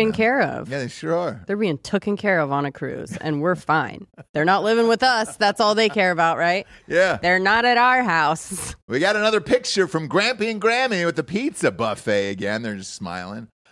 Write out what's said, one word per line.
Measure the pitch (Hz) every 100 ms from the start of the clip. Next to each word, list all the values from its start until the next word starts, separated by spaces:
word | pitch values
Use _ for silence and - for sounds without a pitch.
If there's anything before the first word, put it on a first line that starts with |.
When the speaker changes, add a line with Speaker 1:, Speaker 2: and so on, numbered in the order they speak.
| 220
Speaker 1:
man. |
Speaker 2:
care | 214 220 269
of. | 160 127 143
Speaker 1:
Yeah, | 139
they | 123
sure | - 160 170
are. | 170 110 90
Speaker 2:
They're | 202
being | 226 139
tooken | - 202 - 202
care | 208 180
of | 143
on | 139 143
a |
cruise, | - 131 127 - -
and | 156 147
we're | 160
fine. | 170 - 156 127 - - - -
They're | 151
not | 160 196
living | 214 226 233
with | 226
us. | 262 233 226 -
That's | 208 208
all | 208 214
they | 220
care | 208 185
about, | 170 165 135
right? | 170 185 - - -
Speaker 1:
Yeah. | 165 277 240
Speaker 2:
They're | 175 185
not | 196 220
at | 240 240
our | 247 254
house. | 233 165 151 160 - 190 - - -
Speaker 1:
We | 123
got | 185
another | 214 214 214
picture | - 254 - 202 180
from | 160 151
Grampy | 180 220 226 220
and | 214
Grammy | 214 233 262 190 170
with |
the | 160
pizza | 139 196 285 - 147
buffet | 95 113 101 - 104 98
again. | 98 101 110
They're | 117
just | 98 95 -
smiling. | 92 90 90 107 117 _ _